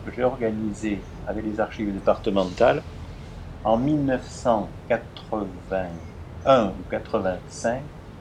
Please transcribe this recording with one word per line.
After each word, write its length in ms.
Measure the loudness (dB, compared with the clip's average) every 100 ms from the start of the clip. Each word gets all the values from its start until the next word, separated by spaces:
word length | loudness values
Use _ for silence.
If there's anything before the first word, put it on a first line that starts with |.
que 60 | -4
j'ai 140 | 2
organisée 760 | 2 2 0 0 -2 -2 -2 -2 -6 -10 -6
avec 180 | -4
les 160 | -2 0
archives 320 | -2 0 -2
départementales 920 | 2 2 4 2 2 2 6 6 6 -2 -12 -12 -12 -12 -12 -12 -4
en 140 | 2 4
mille 300 | 4 4 2
neuf 200 | 0 -2
cent 440 | -2 2 4 2 -8 -2
quatre-vingt-un 1800 | -2 -2 -14 -6 -4 -4 -8 -4 -4 -2 -8 -12 -12 -14 -2 6 6 6
ou 220 | -2 -4
quatre-vingt-cinq 920 | -6 -2 0 0 -2 -6 -2 -2 -2 -6 -14 -16 -16